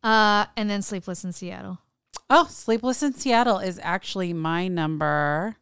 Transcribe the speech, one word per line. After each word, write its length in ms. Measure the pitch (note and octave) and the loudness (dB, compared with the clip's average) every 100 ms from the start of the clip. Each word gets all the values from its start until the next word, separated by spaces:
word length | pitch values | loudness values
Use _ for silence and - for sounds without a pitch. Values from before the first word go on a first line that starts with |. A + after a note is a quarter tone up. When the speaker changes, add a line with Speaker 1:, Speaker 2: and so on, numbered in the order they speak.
Speaker 1:
Uh, 440 | A3+ A3 G#3+ G#3 G#3 - | 4 4 6 4 2 -2
and 120 | G#3 | -2
then 140 | G3+ | -2
Sleepless 420 | G3 G3 F3 F3+ | -4 -6 -8 -8
in 80 | F#3 | -8
Seattle. 460 | F3 F3+ - F#3+ F3+ _ _ _ - _ | -10 -10 -12 -12 -14 _ _ _ -18 _
Speaker 2:
Oh, 180 | C#4+ E4 | 4 4
Sleepless 520 | - - A3+ B3 B3 | -4 -2 0 0 0
in 120 | D4 | -2
Seattle 440 | B3+ C4+ A#3 A#3 G3 | -2 2 2 4 2
is 200 | F#3+ F3+ | -2 -6
actually 500 | - F3+ - G3 F3+ | -4 -4 -4 -6 -4
my 340 | E3+ D#3+ E3 F#3 | -2 -2 -2 -2
number 880 | F3 D#3 D#3 D3+ D3 D3 D3 G3 A3 | -2 -2 0 0 2 2 0 -2 -8